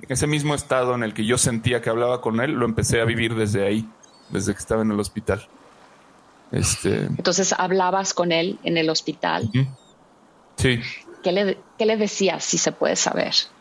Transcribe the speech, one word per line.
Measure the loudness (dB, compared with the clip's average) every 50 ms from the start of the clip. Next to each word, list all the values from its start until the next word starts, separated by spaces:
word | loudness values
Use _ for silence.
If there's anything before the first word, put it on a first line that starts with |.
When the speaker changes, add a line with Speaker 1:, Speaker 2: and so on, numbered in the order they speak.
| -6 -4
Speaker 1:
ese | -2 0 0 2
mismo | 0 0 0 0 0
estado | 0 0 0 0 2 2 2 0
en | 0
el | -2 -4 -4
que | -2 0
yo | 2 2 2
sentía | 2 2 2 0 0 0 0 0
que | 0 0
hablaba | 0 2 2 2 0 0
con | 0 0 0 0
él, | 0 0
lo | 0 0 0
empecé | 0 0 0 0 2 2 2
a | 2
vivir | 2 0 0 0 0 0
desde | 0 0 0 2 2 2
ahí, | 2 0 0 -2 -6 -10 -20 -20 -20 -20 -20 -12 -6
desde | -4 -2 0 -2 -2
que | -2
estaba | -2 -2 0 0 2
en | 2
el | 0 0
hospital. | -2 -4 -6 -6 -4 -2 -2 -4 -4 -8 -20 -20 -20 -20 -20 -20 -20 -20 -20 -20 -20 -20 -20 -20 -20 -20 -20 -20 -12 -6
Este | -4 -2 0 0 -2 -2 0 0 0 0 0
Speaker 2:
Entonces, | -2 -2 -2 -2 0 0 0 0 0 0 0
¿hablabas | 0 0 2 2 2 2 2 0 0 -2 -2
con | -2 0 0
él | 2 0 0 -2 -4 -6 -4
en | -2 0 0
el | 2 0
hospital? | 0 -2 -2 -6 -6 -4 -2 -2 -2 -2 -2
Speaker 1:
Ujú. | 0 0 0 0 0 -2 -8 -20 -20 -20 -20 -20 -20 -20 -20 -20 -20 -20 -20 -20 -14 -4 0
Sí. | 2 2 2 2 -2 -6 -12 -14 -16 -20 -12 -4 -2
Speaker 2:
¿Qué | 0
le, | 2 2 2 0 -2 -4 -8 -10 -4 0
qué | 2
le | 2 2 2
decías, | 2 0 0 0 0 2 0 0 -2
si | -2 -2 0
se | 0 -2
puede | 0 0 0 0 2
saber? | 2 0 0 0 -2 -2 0 0 0 -2 -2 -6 -20